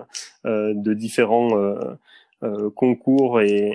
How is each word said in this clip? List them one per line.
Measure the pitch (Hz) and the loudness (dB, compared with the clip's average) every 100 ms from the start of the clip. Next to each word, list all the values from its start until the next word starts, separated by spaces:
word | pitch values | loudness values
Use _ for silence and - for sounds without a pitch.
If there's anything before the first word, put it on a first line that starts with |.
| 120 - - _ - | -12 -16 -16 _ -4
euh, | 107 107 104 | -2 -2 -2
de | 104 | -2
différents, | 107 110 - 101 117 120 107 | -2 -2 0 2 2 2 2
euh, | 101 101 - - _ - _ _ | 0 -4 -8 -12 _ -20 _ _
euh, | 117 104 104 | -8 -4 -6
concours | - 127 120 - 135 131 120 | 0 0 0 2 2 4 2
et, | 104 104 104 | 2 2 0